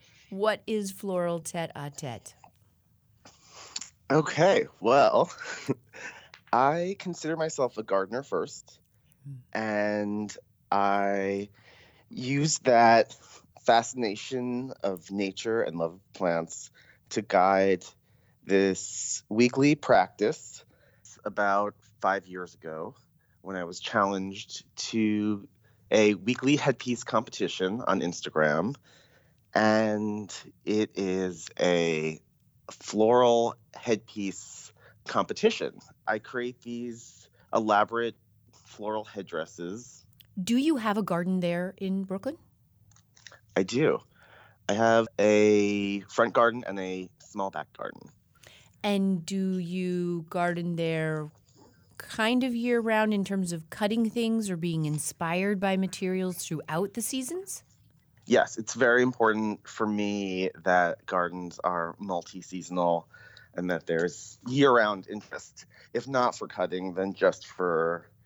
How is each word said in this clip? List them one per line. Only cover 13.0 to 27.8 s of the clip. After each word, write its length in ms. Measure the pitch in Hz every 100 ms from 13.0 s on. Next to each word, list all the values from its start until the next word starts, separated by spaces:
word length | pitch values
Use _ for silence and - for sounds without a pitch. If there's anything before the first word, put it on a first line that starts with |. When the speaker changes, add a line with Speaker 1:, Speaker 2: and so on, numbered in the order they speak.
| - - - - _ -
Speaker 2:
fascination 1120 | - 117 - 127 110 107 - 131 123 123 131 -
of 260 | 101 90 -
nature 540 | 101 95 - 113 113
and 140 | 90 85
love 160 | 82
of 200 | 90 _
plants 560 | - 90 82 82 - - _ _ _ -
to 140 | 113
guide 600 | 104 101 92 95 98 92 - - _ _ _ _
this 800 | - 95 98 92 - - - - -
weekly 440 | 107 123 135 143 156
practice. 880 | - 107 90 - 107 156 - - - _ _ _ - -
About 500 | 107 98 101 101 104 - _ _
five 260 | 98 98 92
years 260 | 90 87
ago, 400 | - 80 78 90 - _ _ _ _
when 140 | 92 95
I 80 |
was 160 | 85 87
challenged 840 | - 110 98 98 95 98 - - - - -
to 560 | 117 107 104 107 101 98 _ _ _ -
a 240 | 110 107
weekly 420 | 92 98 127 131 147
headpiece 480 | 143 123 127 117
competition 800 | - 110 - - 95 - 92 117